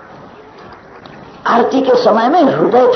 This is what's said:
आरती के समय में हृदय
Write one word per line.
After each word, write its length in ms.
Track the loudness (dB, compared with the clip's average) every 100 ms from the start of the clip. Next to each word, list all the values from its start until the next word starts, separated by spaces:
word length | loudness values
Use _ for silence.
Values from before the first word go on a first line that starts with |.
| -20 -20 -20 -20 -20 -20 -20 -20 -20 -20 -20 -20 -20 -12 -4
आरती 340 | -2 0 -2
के 220 | 0 0
समय 260 | 0 0 0
में 120 | 0
हृदय 500 | 0 0 0 2 0